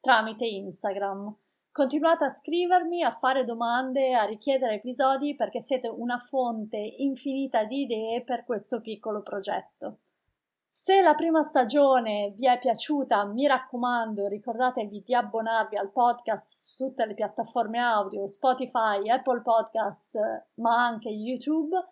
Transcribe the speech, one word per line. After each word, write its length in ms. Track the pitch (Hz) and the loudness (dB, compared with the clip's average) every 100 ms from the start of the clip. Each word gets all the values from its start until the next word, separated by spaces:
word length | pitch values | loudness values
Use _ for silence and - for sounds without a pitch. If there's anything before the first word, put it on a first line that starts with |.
| 262 | 6
tramite 400 | 233 220 214 233 | 4 2 -4 -6
Instagram. 880 | 196 196 - 208 196 202 196 202 214 _ _ _ | -6 -8 -6 -4 -2 -4 -4 -10 -14 _ _ _
Continuate 540 | - 269 294 320 330 277 | -2 0 2 2 2 2
a 40 | |
scrivermi, 720 | 262 - 339 349 359 330 349 | -2 -4 -2 4 4 2 0
a 80 | 285 | -2
fare 340 | 220 254 269 | 0 0 2
domande, 720 | 233 233 233 240 262 262 262 | 0 -2 0 0 0 0 2
a 100 | 247 | 2
richiedere 520 | 208 214 - 269 247 214 | 0 -2 -2 0 0 -2
episodi 580 | 240 247 262 269 294 | -6 0 2 2 -2
perché 260 | 285 208 247 | -2 -4 -4
siete 260 | - 254 254 | -4 -4 -4
una 320 | 214 240 240 | -6 -6 -6
fonte 580 | - 269 247 226 214 214 | -4 -2 -2 -2 -6 -6
infinita 880 | 208 - 277 269 285 269 269 233 | -8 -2 -2 -2 -4 -4 0 0
di 180 | 214 269 | 0 -4
idee 420 | 262 220 220 233 | -4 -4 -2 -4
per 220 | 233 240 - | -4 -8 -4
questo 360 | 220 - 233 | -6 -4 -6
piccolo 420 | 220 214 226 208 | -6 -10 -6 -8
progetto. 760 | 202 202 196 190 - _ 190 214 _ _ _ _ _ _ | -6 -8 -6 -6 -8 _ -14 -14 _ _ _ _ _ _
Se 380 | _ - - 392 | _ -4 4 6
la 140 | 359 302 | 6 4
prima 260 | 330 320 | 4 2
stagione 920 | 302 320 240 285 277 254 226 208 202 202 | 4 2 4 4 6 6 2 -2 -4 0
vi 100 | 254 | 2
è 140 | 247 | 4
piaciuta, 680 | 254 226 - 294 262 214 202 | 2 -2 -2 -2 2 2 2
mi 220 | 226 285 | 0 2
raccomando, 800 | 262 - 247 247 240 220 208 202 | 2 0 -4 -2 0 -2 -4 -4
ricordatevi 760 | 208 247 226 254 247 214 208 | -4 -8 0 0 0 -6 -8
di 140 | 190 247 | 0 0
abbonarvi 600 | 220 226 226 226 220 208 | 0 -4 0 0 0 -2
al 140 | 196 | -4
podcast 600 | - 240 240 - 202 - | 2 2 2 -2 -4 -4
su 240 | - - - | -8 -8 -6
tutte 320 | 262 262 220 | -8 -2 -4
le 80 | 202 | -2
piattaforme 640 | 208 - 226 254 214 233 | -4 -4 -4 -2 -2 0
audio, 480 | 240 214 196 202 196 | 2 2 0 -4 -8
Spotify, 840 | - 262 254 254 247 220 202 208 | 0 2 2 0 0 2 0 2
Apple 320 | 247 254 247 | 0 2 -2
Podcast, 760 | 233 226 220 226 202 - - 226 220 220 _ - | 2 2 2 -2 -2 -4 -6 -2 -2 -4 _ -2
ma 280 | 233 233 240 | 2 4 2
anche 240 | 226 226 | 0 -8
YouTube 680 | 214 220 254 285 311 302 370 370 | -6 -6 -6 -2 -2 0 -2 -4